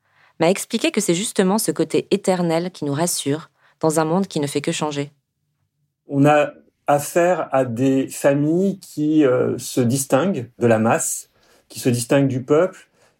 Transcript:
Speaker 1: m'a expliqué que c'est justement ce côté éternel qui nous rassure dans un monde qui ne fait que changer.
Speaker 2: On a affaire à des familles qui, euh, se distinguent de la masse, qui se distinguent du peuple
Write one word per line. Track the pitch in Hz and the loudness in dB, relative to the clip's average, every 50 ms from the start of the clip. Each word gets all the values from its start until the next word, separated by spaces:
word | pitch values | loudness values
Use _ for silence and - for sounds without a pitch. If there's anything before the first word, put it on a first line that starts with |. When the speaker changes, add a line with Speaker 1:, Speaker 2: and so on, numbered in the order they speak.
| _ _ _ _ _ _ _ - | _ _ _ _ _ _ _ 0
Speaker 1:
m'a | 160 165 | 2 2
expliqué | 196 - - - - 220 - 330 | 2 0 -2 -6 -4 -2 -2 -2
que | 320 - | -2 -2
c'est | 190 - 175 | 0 0 0
justement | 165 220 - - - 196 185 190 220 | -2 -2 -4 0 0 2 2 2 0
ce | - - | -2 -2
côté | 151 - 160 160 - 147 - - | -2 -2 -2 -2 0 -2 -2 0
éternel | - 202 - - 185 180 180 170 160 165 175 185 | -2 -2 0 0 0 0 0 0 0 0 -2 -4
qui | - - 151 | -8 -8 -6
nous | 143 139 | -4 -2
rassure | 139 170 180 - - - 139 139 156 - - _ _ _ _ _ _ | -2 -2 -2 -2 -4 -4 -4 -4 -4 -6 -12 _ _ _ _ _ _
dans | - 160 151 165 | -2 0 2 2
un | 156 | 0
monde | 156 165 190 196 185 | 0 0 -2 -2 -2
qui | - 160 | -4 -4
ne | 143 143 | -4 -2
fait | - 147 | -4 -4
que | 143 - | -4 -4
changer. | 135 - 160 151 147 143 143 143 _ _ _ _ _ _ _ _ _ _ _ _ _ _ _ _ _ _ _ - | -4 -4 -4 -6 -4 -6 -8 -8 _ _ _ _ _ _ _ _ _ _ _ _ _ _ _ _ _ _ _ -4
Speaker 2:
On | 143 139 139 | 0 2 4
a | 151 151 147 147 - - - _ _ _ _ _ - | 4 6 4 2 0 -4 -12 _ _ _ _ _ 0
affaire | 143 143 143 - - 180 170 175 180 160 147 - | 0 0 0 0 0 2 2 2 2 0 -2 -2
à | - 135 131 | 0 0 0
des | 120 113 113 131 135 135 135 131 - | 0 -2 -2 0 0 2 0 -2 -4
familles | - - - 147 143 143 143 151 160 175 196 196 190 196 | -4 -2 0 2 2 2 2 0 0 2 0 0 -2 -4
qui, | - - - 151 151 151 156 156 147 | -10 -12 -6 -4 -2 0 4 4 4
euh, | 127 123 127 120 117 117 117 | 4 4 2 0 0 -2 -4
se | - - - - | -8 -6 -2 0
distinguent | 127 117 127 135 139 - 139 131 156 196 185 139 117 - _ - | 0 0 0 -2 -2 0 0 2 2 0 -2 -4 -6 -10 _ 0
de | 120 117 | 2 2
la | 110 110 | 4 4
masse, | 110 117 139 165 - - - - - _ _ _ _ _ _ _ _ - | 2 2 0 0 0 -4 -6 -8 -10 _ _ _ _ _ _ _ _ -20
qui | - - | -10 -4
se | - 135 | -2 -2
distinguent | 120 120 - - 147 139 139 135 | 0 0 0 2 2 2 2 2
du | 135 131 | 0 -2
peuple | 120 - 147 156 180 180 - - - _ _ _ _ _ _ | -2 0 2 2 2 0 -2 -8 -20 _ _ _ _ _ _